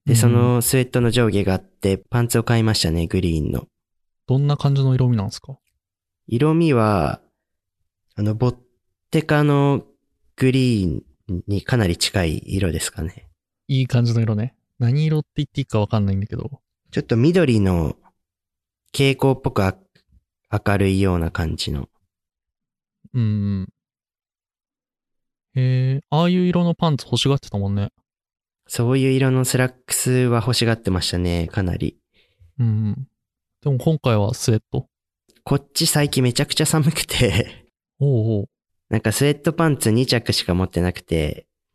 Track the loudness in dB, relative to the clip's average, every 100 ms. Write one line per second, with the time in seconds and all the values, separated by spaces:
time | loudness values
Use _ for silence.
0 | 0 2 4 4 4 2 0 0 0 0
1 | 0 2 2 2 0 -2 -4 _ -2 -2
2 | -2 -2 0 0 2 2 2 0 0 0
3 | 0 0 0 0 -2 -4 -8 _ _ _
4 | _ _ -2 0 0 0 0 0 2 2
5 | 2 0 -2 -8 -16 -20 _ _ _ _
6 | _ _ -6 0 2 2 4 4 2 2
7 | 0 -4 _ _ _ _ _ _ _ _
8 | _ -4 -4 0 -2 -2 _ _ _ _
9 | _ -2 0 2 4 4 2 0 -4 _
10 | _ _ _ -2 0 2 2 2 0 -2
11 | -8 _ -10 -8 -4 -6 -2 0 2 0
12 | -2 -2 -2 -4 -4 -2 -2 -2 -6 -6
13 | -8 -10 -20 _ _ _ -4 -2 0 0
14 | 0 0 0 -2 -4 -10 _ -4 0 0
15 | 0 -2 -4 -8 -6 -6 -4 -2 0 0
16 | 0 -2 -4 -8 -10 -14 _ _ _ -8
17 | -2 2 4 4 4 4 2 2 0 -6
18 | _ _ _ _ _ _ _ _ _ 0
19 | 0 2 0 0 -2 0 -2 -2 _ _
20 | _ _ _ _ _ -4 0 0 2 2
21 | 2 0 -2 -4 -4 -4 -6 -6 -8 _
22 | _ _ _ _ _ _ _ _ _ _
23 | -8 -2 0 0 -2 -4 -6 _ _ _
24 | _ _ _ _ _ _ _ _ _ _
25 | _ _ _ _ _ -2 0 0 0 -2
26 | -2 0 2 2 2 2 0 0 0 -2
27 | -2 -2 0 -2 -2 -6 -4 -2 -4 -8
28 | _ _ _ _ _ _ _ -2 0 2
29 | 2 2 2 2 0 0 -2 -4 -8 -4
30 | 0 2 2 2 0 0 0 0 -2 -2
31 | -2 -2 0 -2 -2 -2 -4 -2 -6 -8
32 | _ _ _ _ -16 -4 -2 0 -2 -6
33 | -10 _ _ _ _ _ -4 -2 0 0
34 | 0 0 0 -2 0 -2 -2 -8 -8 _
35 | _ _ _ _ -4 -4 -4 -4 0 0
36 | 0 2 0 0 -2 -2 0 2 0 -2
37 | -4 0 2 2 -2 -8 _ _ _ _
38 | 0 2 0 -2 -4 _ _ _ _ -2
39 | -2 0 0 0 -2 0 0 0 2 2
40 | 2 0 -2 -4 -2 -2 -2 -2 -2 -4
41 | -4 -2 -2 -6 -14 _ _